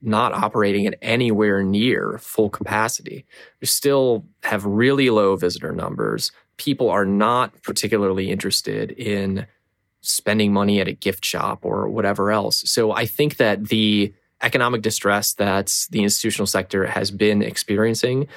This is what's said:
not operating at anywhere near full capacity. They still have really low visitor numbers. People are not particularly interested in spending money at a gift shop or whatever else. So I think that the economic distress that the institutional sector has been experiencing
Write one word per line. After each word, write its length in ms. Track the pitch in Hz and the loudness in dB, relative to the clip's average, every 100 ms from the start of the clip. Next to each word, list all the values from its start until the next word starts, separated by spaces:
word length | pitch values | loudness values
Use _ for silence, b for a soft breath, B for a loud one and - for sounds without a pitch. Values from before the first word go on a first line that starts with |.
not 320 | 117 107 120 | -2 0 0
operating 540 | 101 104 117 101 101 101 | 0 -2 0 2 2 0
at 100 | - | -4
anywhere 580 | 113 120 120 104 107 98 | -2 0 2 2 2 2
near 560 | 95 101 123 - 107 110 | 2 2 2 0 -2 -6
full 300 | - - 104 | -6 0 0
capacity. 800 | - 104 107 110 - - 120 - B B B | -2 -4 -2 -2 -4 -8 -14 -18 B B B
They 80 | 135 | -4
still 580 | - 143 139 127 110 - _ | 0 2 4 4 0 -4 _
have 240 | - 104 101 | -4 -2 0
really 460 | 104 127 139 127 | 2 4 4 4
low 240 | 107 98 95 | 4 4 2
visitor 360 | 87 - - | 0 -2 -6
numbers. 600 | 87 - - 53 55 - b b - | -6 -6 -4 -4 -2 -6 b b -8
People 320 | 147 135 117 | -4 0 2
are 160 | 92 98 | 2 2
not 560 | 101 107 123 120 - | 2 4 2 0 -6
particularly 720 | - 107 104 110 101 95 95 | -4 -2 0 0 2 0 -2
interested 600 | 98 98 - 104 104 104 | -4 -2 -2 -2 -4 -6
in 540 | - 110 101 98 98 110 _ _ _ _ _ | -6 -4 -2 -2 -4 -8 _ _ _ _ _
spending 480 | - - - 107 104 | -4 -2 0 2 2
money 300 | 101 101 101 | 2 2 2
at 60 | 92 | 0
a 60 | |
gift 300 | - 98 95 | -2 -4 -4
shop 400 | - - - - | -4 -2 -4 -4
or 240 | - 101 104 | -4 -4 -4
whatever 440 | 110 101 101 101 | -2 -2 0 0
else. 320 | 107 107 - - | 0 0 -2 0
So 260 | - 110 | 0 2
I 140 | 110 117 | 0 -2
think 320 | - 151 - | 0 0 2
that 300 | 113 98 104 | 2 2 0
the 440 | 110 107 104 101 - _ _ | 2 2 2 0 -4 _ _
economic 400 | 120 127 120 120 | -2 0 0 0
distress 520 | 110 - 98 101 - | -2 -2 0 0 0
that 520 | - 101 95 95 - - | -2 0 0 -2 -4 -2
the 100 | 110 | 0
institutional 460 | 101 - 113 - 101 | 0 0 -2 -2 -2
sector 400 | 98 95 98 92 | -2 -2 -2 -2
has 240 | 101 101 | -2 -4
been 320 | 101 107 104 | 0 2 4
experiencing 840 | 110 - - 101 113 110 127 131 143 | 0 -4 -2 0 2 2 0 0 -2